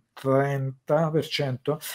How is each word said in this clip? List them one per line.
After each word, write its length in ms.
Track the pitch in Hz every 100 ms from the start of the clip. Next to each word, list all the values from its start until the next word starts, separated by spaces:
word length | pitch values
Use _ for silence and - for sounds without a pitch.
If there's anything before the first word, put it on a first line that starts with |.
| _
trenta 1000 | - 135 135 139 139 135 131 - 151 160
per 140 | 156 156
cento, 520 | - 139 127 - 151 -